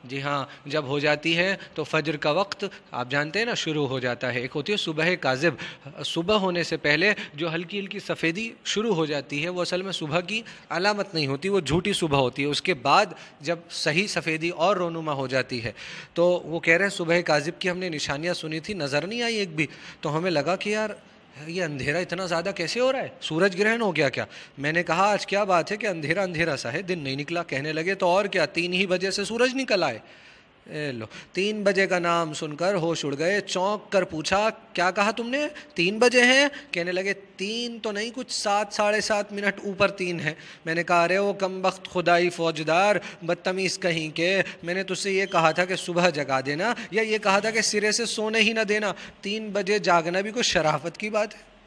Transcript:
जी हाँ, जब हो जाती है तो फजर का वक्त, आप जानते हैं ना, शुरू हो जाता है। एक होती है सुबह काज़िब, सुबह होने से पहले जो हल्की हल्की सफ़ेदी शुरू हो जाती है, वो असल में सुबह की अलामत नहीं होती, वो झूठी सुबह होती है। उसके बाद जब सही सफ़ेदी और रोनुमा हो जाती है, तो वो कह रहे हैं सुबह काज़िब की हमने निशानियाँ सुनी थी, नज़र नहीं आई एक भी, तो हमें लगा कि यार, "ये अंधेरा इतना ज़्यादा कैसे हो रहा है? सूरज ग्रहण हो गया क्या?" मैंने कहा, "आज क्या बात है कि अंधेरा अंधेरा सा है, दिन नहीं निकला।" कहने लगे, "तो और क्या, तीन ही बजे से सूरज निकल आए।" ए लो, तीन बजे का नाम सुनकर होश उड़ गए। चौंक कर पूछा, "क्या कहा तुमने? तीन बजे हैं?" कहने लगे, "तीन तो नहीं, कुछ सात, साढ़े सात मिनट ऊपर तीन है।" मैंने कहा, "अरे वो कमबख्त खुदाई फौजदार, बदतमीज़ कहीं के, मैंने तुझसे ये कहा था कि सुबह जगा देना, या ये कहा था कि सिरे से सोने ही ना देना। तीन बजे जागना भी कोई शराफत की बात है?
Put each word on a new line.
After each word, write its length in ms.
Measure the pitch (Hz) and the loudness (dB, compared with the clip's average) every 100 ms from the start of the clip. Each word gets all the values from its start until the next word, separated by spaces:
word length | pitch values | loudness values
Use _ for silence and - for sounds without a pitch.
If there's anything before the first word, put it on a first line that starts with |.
| 123 | -8
जी 140 | 139 | -6
हाँ, 300 | 139 143 127 - 143 | -2 -4 -4 -12 -4
जब 200 | 151 135 | -4 -2
हो 120 | 143 | 0
जाती 340 | 151 147 165 | 2 2 2
है 240 | 165 185 185 - - | 2 2 0 -6 -8
तो 80 | |
फजर 340 | 147 156 151 151 | -2 0 0 0
का 140 | 156 | 0
वक्त, 380 | 156 202 - 196 - - | 2 0 -4 -10 -10 -10
आप 160 | 123 123 | -8 -2
जानते 300 | 143 151 185 | -2 0 -2
हैं 60 | 233 | -2
ना, 80 | |
शुरू 320 | 202 160 151 139 | -2 -2 0 0
हो 140 | 131 | 0
जाता 280 | 123 120 127 | -2 -2 -2
है। 160 | 120 | -2
एक 80 | 127 | -4
होती 200 | 151 139 | -6 -2
है 60 | 202 | -2
सुबह 380 | 165 151 165 175 | -2 0 0 2
काज़िब, 420 | 139 131 165 127 - - 135 - | 0 2 2 0 -12 -14 -18 -10
सुबह 320 | 147 165 175 214 | -6 -4 2 2
होने 280 | 190 175 | 2 0
से 140 | 160 156 | -2 -2
पहले 380 | 147 151 196 202 - 147 | 2 4 4 0 -6 -6
जो 140 | 165 | -4
हल्की 300 | 165 175 202 | -4 -6 -8
हल्की 200 | 196 196 | -8 -10
सफ़ेदी 540 | - 160 165 170 226 - - | -6 -2 -2 -2 -8 -8 -4
शुरू 280 | 196 226 | -2 0
हो 120 | 170 151 | 2 0
जाती 340 | 147 131 143 | -2 -4 -4
है, 80 | 170 | -4
वो 120 | 180 | -2
असल 220 | 170 180 | -2 -2
में 80 | 190 | -4
सुबह 300 | 175 156 165 | -6 -2 -2
की 220 | 180 214 226 - - | -2 -8 -8 -20 -6
अलामत 400 | 160 202 208 190 165 | 0 2 0 -2 -2
नहीं 120 | 139 | -2
होती, 220 | 139 190 | -2 0
वो 120 | 196 | 0
झूठी 320 | 139 160 208 | 2 0 0
सुबह 240 | 190 165 139 | -2 2 2
होती 240 | 123 120 | 2 0
है। 60 | 143 | -2
उसके 260 | 139 - | -2 -2
बाद 420 | 156 131 165 208 156 - - | 0 4 4 4 -4 -18 -10
जब 240 | 143 170 - | -6 -6 -6
सही 380 | - 160 156 208 | -4 0 0 0
सफ़ेदी 420 | 175 160 160 170 | -2 -2 -2 -2
और 280 | 170 175 190 | 2 2 2
रोनुमा 360 | 175 165 160 | 0 -2 -4
हो 140 | 139 131 | -2 0
जाती 320 | 131 123 127 | 0 -2 -4
है, 160 | 113 - - - - - | -6 -10 -14 -14 -8 2
तो 280 | 175 180 151 | 4 4 -2
वो 140 | 165 | -2
कह 180 | 165 165 | 4 4
रहे 100 | 196 | 2
हैं 80 | 190 | -2
सुबह 260 | 165 170 | 0 2
काज़िब 360 | 170 147 147 165 | 4 2 0 -4
की 60 | 185 | -4
हमने 220 | 180 185 | -4 -6
निशानियाँ 440 | 151 - 143 170 | -6 -4 -4 -4
सुनी 260 | 170 160 160 | -4 -6 -8
थी, 140 | 156 | -8
नज़र 340 | 202 143 143 175 | -6 -2 -2 -2
नहीं 140 | 233 | -4
आई 160 | 233 220 | -2 -2
एक 180 | 196 151 | -4 -2
भी, 140 | 147 - - - | -4 -4 -18 -8
तो 60 | 156 | -4
हमें 220 | 151 185 | -2 0
लगा 240 | 151 139 185 | 0 0 -2
कि 180 | 208 | -2
यार, 240 | 214 214 202 - - - 127 156 | -2 -4 -8 -20 -20 -20 -16 -8
"ये 140 | 175 | -4
अंधेरा 380 | 170 143 127 156 | -4 -2 -2 -2
इतना 280 | 180 170 185 | -2 -6 -2
ज़्यादा 240 | 170 180 | -2 -2
कैसे 280 | 185 160 233 | -4 -4 0
हो 120 | 254 | 0
रहा 100 | 262 | 0
है? 120 | 165 - | -6 -8
सूरज 340 | - 156 196 180 | -4 2 2 4
ग्रहण 260 | 214 233 | 2 2
हो 100 | 214 | 0
गया 180 | 151 139 | 2 2
क्या?" 180 | 123 110 - - - | 0 -6 -10 -20 -6
मैंने 240 | 143 165 | 0 0
कहा, 200 | 170 165 | 2 4
"आज 220 | 202 196 - | 4 2 0
क्या 200 | 196 208 | 0 4
बात 260 | 180 139 | 4 2
है 60 | 208 | -4
कि 100 | 214 | -4
अंधेरा 360 | 165 143 180 | -2 -2 0
अंधेरा 320 | 185 160 165 135 | 0 0 0 0
सा 140 | 120 | -4
है, 140 | 147 | -6
दिन 160 | 185 180 | -4 -4
नहीं 180 | 139 135 | -4 -4
निकला।" 240 | 147 170 | -4 -4
कहने 320 | 131 135 151 | -4 -4 -2
लगे, 220 | 156 170 196 | -2 -2 2
"तो 120 | 180 | 4
और 200 | 185 202 | 4 2
क्या, 180 | 196 147 | 0 0
तीन 280 | 170 175 | 0 -2
ही 140 | 180 196 | 0 2
बजे 240 | 180 190 | 0 0
से 140 | 190 202 | -2 -4
सूरज 280 | 226 254 | 2 2
निकल 300 | 254 254 208 | 0 0 2
आए।" 180 | 156 110 - - - - _ _ - | 0 -2 -12 -20 -20 -20 _ _ -12
ए 200 | 156 147 | -8 -6
लो, 160 | 120 110 - - - | -6 -10 -14 -8 -2
तीन 280 | 202 214 | -2 0
बजे 240 | 202 190 190 | 2 2 2
का 120 | 180 | 2
नाम 340 | 170 170 165 | 2 2 0
सुनकर 420 | 151 156 147 180 202 | -4 -8 -2 0 2
होश 300 | 165 160 147 | 0 -2 -2
उड़ 100 | 139 | -2
गए। 260 | 165 202 | 0 0
चौंक 480 | 196 185 190 208 208 | -2 -2 0 -2 0
कर 100 | 196 | 0
पूछा, 460 | 185 156 147 190 220 | 2 -4 0 2 2
"क्या 420 | 214 - - 175 | -2 -8 0 0
कहा 200 | 185 202 | 4 2
तुमने? 400 | 220 233 269 294 - - - | 0 -4 -2 -4 -6 -10 0
तीन 240 | 175 214 | 0 4
बजे 220 | 247 247 | 6 8
हैं?" 300 | 240 262 285 277 - | 6 6 4 0 -6
कहने 180 | 180 175 | -4 -2
लगे, 220 | 180 196 | -2 -2
"तीन 640 | 196 - - 190 226 240 233 | -4 -8 -8 -6 -4 -6 -6
तो 120 | 220 | -6
नहीं, 200 | 202 226 | -4 -6
कुछ 200 | 240 247 | -8 -8
सात, 420 | - 214 202 208 | -4 0 0 0
साढ़े 280 | - 208 208 | 0 2 2
सात 320 | - 208 208 | 2 -2 -2
मिनट 220 | 202 202 196 202 | 0 -2 0 -6
ऊपर 240 | 185 202 | 2 2
तीन 300 | 196 180 170 | 2 -4 -2
है।" 180 | 147 156 - - 165 | -4 -6 -16 -10 -4
मैंने 160 | 165 | -2
कहा, 200 | 170 175 | 4 4
"अरे 140 | 170 185 | 6 4
वो 160 | 202 | 2
कमबख्त 540 | 196 185 185 185 185 - | 0 -2 0 0 -2 -6
खुदाई 420 | 180 170 175 175 | 0 4 4 4
फौजदार, 720 | 170 165 156 156 165 202 190 - - | 2 -2 0 2 4 4 2 -2 -8
बदतमीज़ 560 | 170 175 - 185 190 - | -4 -2 -2 -2 -2 0
कहीं 320 | 185 165 156 | 0 0 -2
के, 280 | 156 175 190 | 0 2 2
मैंने 440 | - - 165 185 | 0 -4 -6 -4
तुझसे 280 | 185 185 202 | -4 -4 -2
ये 140 | 190 196 | 0 2
कहा 280 | 185 160 | 4 4
था 120 | 160 180 | 4 0
कि 120 | 180 | -2
सुबह 320 | - 170 180 | -2 4 4
जगा 320 | 151 135 135 | 2 0 0
देना, 340 | 131 147 214 233 208 | 0 -2 0 -2 -4
या 100 | 196 | -2
ये 160 | 220 214 | 0 0
कहा 200 | 214 196 | 4 2
था 120 | 214 | 2
कि 100 | 220 | 0
सिरे 300 | 214 208 208 | 0 0 0
से 140 | 208 226 | 0 -2
सोने 340 | - 214 226 | -2 0 2
ही 140 | 214 | 4
ना 100 | 220 | 2
देना। 320 | 214 214 208 170 - - | 0 0 0 -4 -12 -10
तीन 280 | 196 220 214 | -6 -6 -4
बजे 280 | 196 190 208 | -4 0 0
जागना 420 | 175 170 165 185 | 6 4 4 -2
भी 100 | 202 | -2
कोई 120 | 226 | -2
शराफत 540 | - 180 156 147 165 - | 0 2 2 0 -4 -8
की 120 | 214 | -4
बात 240 | 208 214 | -2 -2
है? 220 | - - - | -6 -20 -20